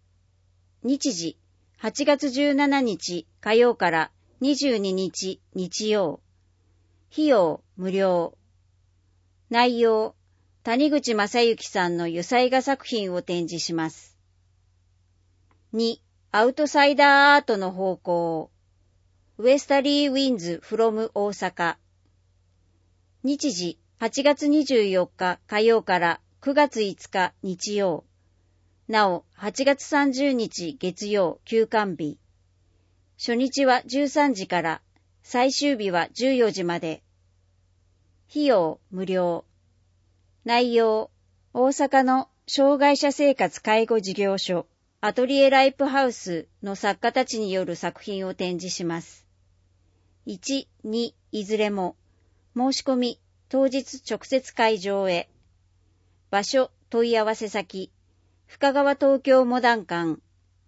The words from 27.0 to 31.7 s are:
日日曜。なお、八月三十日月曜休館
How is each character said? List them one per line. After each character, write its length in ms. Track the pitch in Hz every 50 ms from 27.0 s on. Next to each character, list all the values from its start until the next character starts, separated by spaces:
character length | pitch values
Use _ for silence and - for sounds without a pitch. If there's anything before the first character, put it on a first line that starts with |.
| - -
日 240 | - 190 180 180 - _ -
日 320 | 190 180 175 - 208 208
曜。 300 | 202 196 185 156 - - _ _ _ _ _ _ _ _ _ _ _ _ _ _ _ _
な 220 | - 220 214 208 190
お、 160 | 180 165 - _ _
八 320 | - 202 214 - - 269
月 180 | 277 277 277 -
三 300 | - 311 285 285 277 247
十 180 | 254 285 285
日 460 | 262 240 220 - - - 175 160 131 -
月 280 | - 185 175 - 208
曜 340 | 202 208 202 185 160 - - _
休 240 | - 226 226 220
館 300 | 220